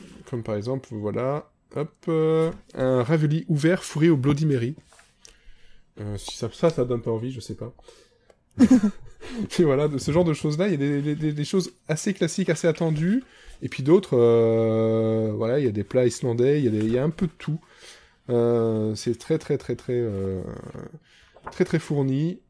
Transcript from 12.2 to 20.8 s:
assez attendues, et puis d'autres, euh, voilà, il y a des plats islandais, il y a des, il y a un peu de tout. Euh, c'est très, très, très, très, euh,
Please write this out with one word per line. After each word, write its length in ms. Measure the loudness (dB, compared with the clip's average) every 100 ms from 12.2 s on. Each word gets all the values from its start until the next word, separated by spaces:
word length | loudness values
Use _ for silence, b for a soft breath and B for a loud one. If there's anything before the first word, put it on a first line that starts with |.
| -2 0 -2
assez 180 | 2 0
attendues, 560 | 0 0 0 2 0 -2 B B B
et 80 | -10
puis 140 | -4
d'autres, 340 | 4 4 4 4
euh, 1120 | 6 6 4 4 2 2 2 2 2 0 -2 -2
voilà, 240 | -2 0
il 60 | 0
y 20 |
a 40 |
des 120 | -2
plats 220 | 0 2 2
islandais, 540 | 0 -2 2 2 2
il 60 | 2
y 20 |
a 40 |
des, 80 | 0 0
il 60 |
y 60 | 0
a 60 |
un 60 | -2
peu 180 | -2 -4
de 40 | -4
tout. 220 | -6 -6 B B B B B B -2
Euh, 680 | 0 2 2 2 0 -2 -2
c'est 220 | -4 -4
très, 180 | -2 -4
très, 200 | 0 -4
très, 180 | -4 -8
très, 180 | -4 -2
euh, 420 | -2 -2 -4 -4 -8 -12 -14 -16